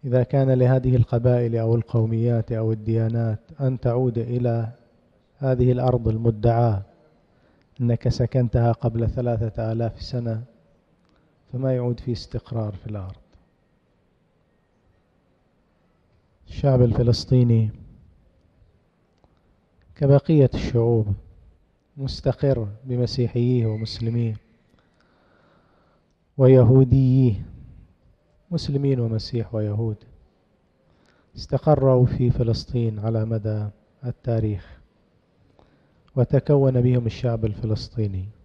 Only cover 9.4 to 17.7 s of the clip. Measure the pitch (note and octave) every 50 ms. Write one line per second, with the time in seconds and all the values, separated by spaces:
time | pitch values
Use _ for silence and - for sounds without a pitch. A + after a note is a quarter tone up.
9.4 | A#2 A2 - - A2+ A2 A2+ A2+ A#2 A2+ A2 - - - - B2 A#2+ A#2 A2+ A2+
10.4 | B2 _ _ _ _ _ _ _ _ _ _ _ _ _ _ _ _ _ _ _
11.4 | _ _ - B2 C3+ C3 C3 B2 B2 B2 A#2+ - - B2 A#2+ - - - - A#2
12.4 | _ - A#2 A2+ A2 G#2 G2+ F2+ - - G#2+ G2+ F#2 F#2 F#2+ - _ _ _ _
13.4 | _ _ _ _ _ _ _ _ _ _ _ _ _ _ _ _ _ _ _ _
14.4 | _ _ _ _ _ _ _ _ _ _ _ _ _ _ _ _ _ _ _ _
15.4 | _ _ _ _ _ _ _ _ _ _ _ _ _ _ _ _ _ _ _ _
16.4 | _ - - - - C#3 C3 B2 B2 A#2+ A2 - A#2+ A#2 A#2 - - - C3 B2+
17.4 | B2 A#2+ A#2 A2+ A2 G#2+